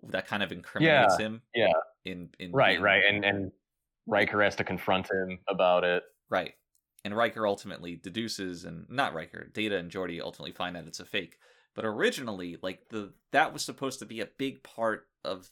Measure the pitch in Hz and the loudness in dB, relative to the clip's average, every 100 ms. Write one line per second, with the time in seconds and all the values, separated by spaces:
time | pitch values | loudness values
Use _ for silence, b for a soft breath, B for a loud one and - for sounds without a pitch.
0 | - 95 - 107 95 87 - - 160 147 | -6 -6 -4 -4 -4 -6 -8 2 4 6
1 | 110 90 107 113 _ 120 104 80 - _ | 6 4 0 -6 _ 2 4 4 0 _
2 | - 90 87 _ 90 131 110 90 101 98 | -12 -12 -12 _ -4 4 4 6 4 6
3 | 98 104 101 101 95 - _ _ _ _ | 6 4 2 0 -2 -8 _ _ _ _
4 | - 104 107 104 101 - - 92 - 95 | 0 2 2 4 2 2 -4 -2 0 0
5 | 95 95 92 90 - 95 92 90 90 90 | 2 -2 -2 -6 -6 2 4 6 4 0
6 | - _ _ 98 82 - _ _ _ _ | -2 _ _ -2 -2 -10 _ _ _ _
7 | 101 104 117 113 107 101 101 87 87 87 | -6 0 0 2 0 0 -4 -12 -10 -10
8 | 98 90 113 - 92 85 87 82 85 127 | -8 -6 -6 -4 -6 -8 -10 -14 -10 -4
9 | 123 80 80 85 - - 107 98 87 92 | -2 -4 -10 -14 -12 -4 -2 -2 -4 -6
10 | 90 85 - - 71 - 90 87 80 - | -6 -6 -8 -10 -14 -8 -8 -8 -12 -14
11 | 95 104 85 _ b b b - 110 107 | -6 -6 -6 _ b b b -6 -6 0
12 | 220 208 123 95 90 85 92 92 _ 110 | -2 -2 -8 -8 -8 -8 -8 -10 _ -10
13 | 101 - _ 135 151 147 - 131 135 127 | -10 -16 _ 2 2 0 -8 -6 -8 -8
14 | 110 113 101 _ 135 135 - - 113 107 | -12 -8 -10 _ -6 -6 -18 -2 -2 -2
15 | - _ - 92 92 | -8 _ -8 -8 -10